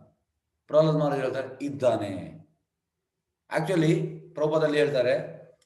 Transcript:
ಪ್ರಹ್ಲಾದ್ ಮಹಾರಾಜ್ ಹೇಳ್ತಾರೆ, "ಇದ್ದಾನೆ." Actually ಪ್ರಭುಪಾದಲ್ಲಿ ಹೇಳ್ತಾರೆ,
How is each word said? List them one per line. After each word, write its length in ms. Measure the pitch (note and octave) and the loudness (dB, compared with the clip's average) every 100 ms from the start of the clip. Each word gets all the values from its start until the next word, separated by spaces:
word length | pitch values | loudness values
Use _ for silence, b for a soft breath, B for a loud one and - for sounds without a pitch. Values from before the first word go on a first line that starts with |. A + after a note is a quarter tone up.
| - _ _ _ _ _ - | -20 _ _ _ _ _ 2
ಪ್ರಹ್ಲಾದ್ 300 | D3 D#3+ D3+ | 4 4 4
ಮಹಾರಾಜ್ 240 | C#3+ C3+ | 0 0
ಹೇಳ್ತಾರೆ, 440 | C3 C3 C3 - C#3+ | -2 -4 -8 -8 -8
"ಇದ್ದಾನೆ." 720 | C#3 B2+ C3 G2+ F#2+ - - - _ _ _ _ _ _ _ _ _ _ D#3 | -2 0 0 -2 -8 -12 -16 -20 _ _ _ _ _ _ _ _ _ _ -4
Actually 480 | D#3+ F3+ D#3 - - - - | 0 2 2 2 -2 -8 -14
ಪ್ರಭುಪಾದಲ್ಲಿ 440 | - D3+ D#3 D3+ D3 | -4 0 2 2 2
ಹೇಳ್ತಾರೆ, 600 | D3 B2+ B2 D3+ - - - _ | 2 2 2 0 -4 -14 -20 _